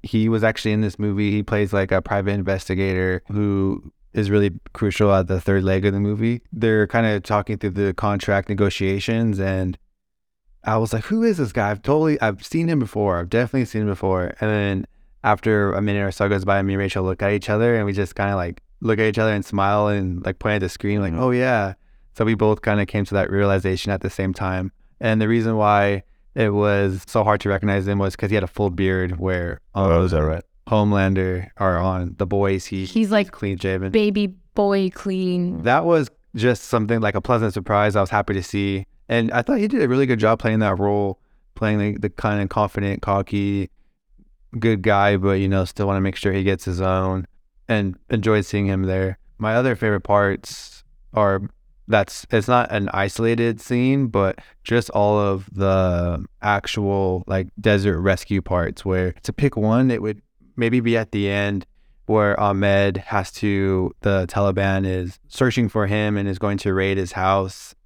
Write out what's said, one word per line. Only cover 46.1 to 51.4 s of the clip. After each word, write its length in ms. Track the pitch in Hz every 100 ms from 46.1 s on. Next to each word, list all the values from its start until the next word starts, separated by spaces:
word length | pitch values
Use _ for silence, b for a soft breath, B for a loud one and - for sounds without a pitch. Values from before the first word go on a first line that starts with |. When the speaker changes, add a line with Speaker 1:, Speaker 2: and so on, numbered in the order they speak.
| -
Speaker 1:
sure 160 | 101
he 100 | 98
gets 220 | 95 95
his 160 | - 90
own, 460 | 95 92 95 95 90 _ _ _ -
and 280 | 110 98 92 _
enjoyed 340 | 113 107 107 95
seeing 200 | 104 98
him 180 | 95
there. 340 | 95 95 95 92 - -
My 160 | 107 113
other 200 | 127 113
favorite 240 | 113 101
parts 840 | - 101 101 95 - - - - _ - -
are, 300 | 110 101 98